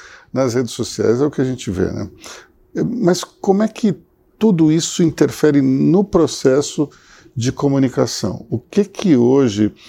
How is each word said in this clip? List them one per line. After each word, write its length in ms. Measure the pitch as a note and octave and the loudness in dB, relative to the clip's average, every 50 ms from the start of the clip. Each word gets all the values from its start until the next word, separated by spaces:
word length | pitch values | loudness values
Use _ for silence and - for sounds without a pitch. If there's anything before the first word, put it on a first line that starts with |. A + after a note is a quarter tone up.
| - - - - - _ | -20 -20 -20 -20 -18 _
nas 220 | - B2+ C3+ B2 A2 | -4 -2 -2 0 0
redes 180 | B2+ C3 A2+ | -2 -4 -4
sociais 480 | - - A2+ - - - G#2 G#2 A#2 B2 | -6 -8 -8 -8 -4 -2 0 2 2 2
é 60 | D3 | 0
o 60 | D3+ | -2
que 100 | - - | 0 -2
a 40 | C3 | -2
gente 260 | C3 B2+ B2 - A#2 | -2 -2 -6 -6 -6
vê, 140 | F#2 F#2 F#2 F2 | -2 -2 -2 -2
né? 180 | - - G2+ F#2 - - - - - - - _ _ _ _ _ - | -2 -6 -10 -10 -14 -20 -20 -20 -20 -20 -20 _ _ _ _ _ -6
É, 80 | - D#3+ | -4 -4
mas 400 | D#3+ - C4 A3 E3+ F3+ - - | -4 -2 0 0 0 0 0 -4
como 400 | - _ - - G3+ F#3+ G3+ A3 | -12 _ -8 0 0 0 2 0
é 40 | |
que 280 | G#3+ - - - G3+ E3 - - _ _ _ _ _ _ | -2 -4 -2 -2 -2 -2 -2 -10 _ _ _ _ _ _
tudo 340 | - G#3+ A3+ F#3+ D#3+ D#3+ D#3 | 0 2 2 4 4 4 2
isso 300 | D#3 E3+ - - - - | 2 0 -2 -4 -2 0
interfere 600 | D3 D#3+ - - D3 - - - - D3+ D3 C#3+ | 0 0 2 0 0 0 0 0 0 2 4 4
no 420 | C3+ C3+ C3 C#3 D3 D3 D#3+ G3 G3+ | 2 2 2 2 2 2 4 2 2
processo 840 | G3 - F3 D#3 C#3 - - - C3+ C3 C#3+ C#3+ - - - D3 C#3+ - _ _ _ - - - - - | 0 0 -2 -2 -2 -2 0 0 2 2 2 0 -2 -4 -6 -6 -6 -6 _ _ _ -20 -20 -20 -14 -8
de 160 | - A2+ C3 | -4 -4 -4
comunicação? 920 | C3 - D3 C#3+ C#3 C3+ C3+ B2+ - C#3 B2+ A#2 - - - G2 - - - - | -4 -2 -2 0 0 2 0 0 0 -2 -2 -2 -2 -6 -6 -6 -8 -8 -10 -8
O 100 | - A2+ | -8 -8
que 260 | - - - G3+ G#3 | -8 -4 -2 -2 -2
que 320 | F#3+ - - - F#3+ D3 | -2 -4 -2 2 2 4
hoje 560 | A#2+ A#2 B2 C3 C#3 C3+ A#2+ G2+ G#2 G#2+ G#2 - _ - | 4 4 4 4 4 2 2 2 0 0 0 -2 _ -20